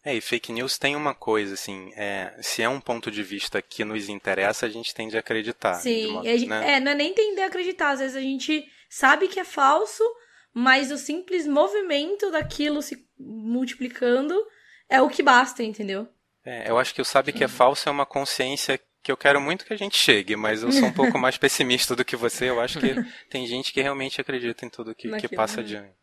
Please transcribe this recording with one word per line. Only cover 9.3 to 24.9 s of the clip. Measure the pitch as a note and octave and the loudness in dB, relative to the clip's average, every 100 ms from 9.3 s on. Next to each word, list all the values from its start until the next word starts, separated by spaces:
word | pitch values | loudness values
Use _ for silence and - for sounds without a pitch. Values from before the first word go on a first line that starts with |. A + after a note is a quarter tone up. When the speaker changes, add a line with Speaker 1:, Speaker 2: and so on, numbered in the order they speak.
| F#4+ | -2
Speaker 2:
é | |
falso, | F4+ - C#4 D#4 G#4+ - A4+ A#4 _ _ _ | -6 2 4 6 2 2 0 0 _ _ _
mas | A#3 B3+ C4 C4+ | 0 4 4 2
o | D4 | -6
simples | - D#4+ F#4 F4+ D4 | -6 -8 -2 -2 2
movimento | C#4+ F#4+ G#4 F#4 C#4+ D#4 G4+ G4+ | 4 4 2 0 -2 0 -2 0
daquilo | D#4+ D#4 - D4 D4 | -2 -4 -2 -2 -2
se | D4 - _ _ | -4 -12 _ _
multiplicando | - A3 A3 A#3+ B3+ - B3 - B3 B3 D4 F#4 G#4+ _ _ - _ | -14 -10 -4 -2 -2 -6 -8 -2 2 4 2 0 -2 _ _ -20 _
é | C4 | 4
o | C4 | 4
que | - | 4
basta, | C#4 B3 C4 - | 6 6 6 -2
entendeu? | A3 G#3+ G3+ G3 A#3 _ _ _ B2+ | -6 -4 -6 -6 -6 _ _ _ -14
Speaker 1:
É, | A#2+ A2 | -8 2
eu | A#2 | 2
acho | B2+ | 2
que | - | -2
o | B2+ | 2
sabe | C#3 C3+ | 2 2
que | - | 0
é | C3 | 0
Speaker 2:
Uhum. | |
Speaker 1:
falso | - B2+ C#3+ - | 6 6 6 -2
é | |
uma | C#3+ C3+ | 0 0
consciência | C#3 C#3 - C3 C#3+ - C3+ _ _ | -2 -2 -2 -2 -2 -2 -2 _ _
que | - | -4
eu | C3+ | 2
quero | A#3 C#3+ | 6 4
muito | C#3 F#3 - | 2 -4 -6
que | |
a | G#3+ | -6
gente | G3+ - | -2 2
chegue, | - G#2+ F#2+ G#2+ | 4 4 2 -2
mas | G#2+ A2 | 0 0
eu | A#2 | 2
sou | C4+ A3 | 4 2
um | |
pouco | - C3+ C#3 | 4 2 4
Speaker 2:
<laughs> | |
Speaker 1:
mais | B2+ - | 0 2
pessimista | C#3 - C3 B2 - B2 | 0 2 2 2 2 0
do | B2+ | -2
que | B2 | 0
você. | A#2 - B2+ | -2 0 -2
Eu | A#2+ | 0
acho | A#2+ D#3 | -2 0
que | C3+ | 0
Speaker 2:
<laughs> | F3+ A#3+ - - | 0 -6 -10 -10
Speaker 1:
tem | C3+ B2 | -8 -6
gente | B2 - | -6 -4
que | - | -2
realmente | C3+ C#3 C3+ - | -2 -2 -6 -6
acredita | C3+ C3 A#2+ A2+ A#2+ | -4 -4 -4 -6 -12
em | |
tudo | - A2+ | -12 -12